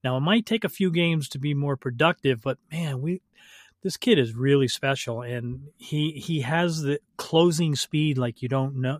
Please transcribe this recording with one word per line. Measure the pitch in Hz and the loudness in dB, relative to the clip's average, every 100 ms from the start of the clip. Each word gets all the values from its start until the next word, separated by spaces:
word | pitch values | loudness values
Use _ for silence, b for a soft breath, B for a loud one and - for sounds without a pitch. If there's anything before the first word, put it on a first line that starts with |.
Now, | 127 131 | -2 0
it | |
might | 151 226 233 | 4 2 2
take | 226 | -2
a | 190 | -2
few | - 185 | 0 0
games | 170 170 160 135 | 2 2 2 -2
to | 139 | -4
be | 147 | -2
more | 143 143 135 | 0 0 -2
productive, | 131 120 160 170 135 117 | -4 4 4 4 0 0
but | 139 - _ | -2 -6 _
man, | 160 160 131 | -6 -4 -4
we, | 151 185 - b b b b _ | -4 -4 -8 b b b b _
this | 190 - | -8 -2
kid | 254 190 | 2 4
is | 117 113 | 2 0
really | 135 139 131 | 4 4 4
special, | - 135 135 - 117 | 0 -2 -2 -4 -8
and | 123 123 120 127 143 - | -6 -6 -6 -10 -14 -20
he, | - 151 151 | -6 -2 -2
he | 147 - 160 | -4 -4 -2
has | 123 160 175 160 | 0 0 0 0
the | 143 143 - - | -2 -2 -4 -14
closing | - 160 175 160 165 139 | -4 2 2 2 0 0
speed | - 151 156 131 | -2 0 0 0
like | 120 - | -2 -4
you | 127 | -2
don't | 135 135 135 | -2 -2 -2
know, | 127 | -4